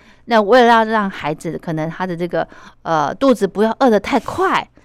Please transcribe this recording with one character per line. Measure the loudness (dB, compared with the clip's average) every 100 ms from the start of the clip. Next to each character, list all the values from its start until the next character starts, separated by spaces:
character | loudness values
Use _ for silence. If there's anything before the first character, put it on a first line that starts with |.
| _ _ -2
那 | 2
为 | 4 6
了 | 6
要 | 4
让 | 2 0 -2
孩 | -4 -8
子， | -6 -8 -10
可 | -6
能 | -6 -6
他 | -6 -8
的 | -6
这 | -4
个， | -4 -6 -10 -20 _
呃， | -4 -2 -2 0
肚 | 0
子 | 2 0
不 | -2
要 | -2 0
饿 | 2
得 | 2
太 | 0 -4
快， | -4 -4 -2 -2 -6 _